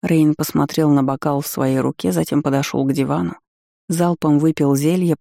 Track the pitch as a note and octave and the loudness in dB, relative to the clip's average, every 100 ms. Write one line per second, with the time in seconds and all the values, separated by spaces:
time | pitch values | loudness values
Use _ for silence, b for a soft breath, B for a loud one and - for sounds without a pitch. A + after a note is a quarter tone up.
0 | - E3 D#3 D3+ D#3 D#3+ C#3+ - D#3 C#3+ | 0 2 2 2 -2 -2 -2 0 2 2
1 | C3+ C3+ D3+ C#3+ C#3+ - C3+ C3 C3 C#3 | 2 -2 -2 -2 -4 -4 -2 0 -2 -2
2 | F3+ F3+ D#3+ C#3+ D3 C#3 C#3 - C3+ C#3 | -2 -2 0 -2 0 -2 -2 -2 -2 -2
3 | C3+ C#3+ F2 - _ _ _ _ _ E3+ | -2 -2 -4 -8 _ _ _ _ _ 0
4 | F3 E3+ D#3 D3 D#3 D#3 C#3+ C#3 D3 F3+ | 0 0 2 2 2 2 2 2 2 0
5 | F3 D3+ | 0 -2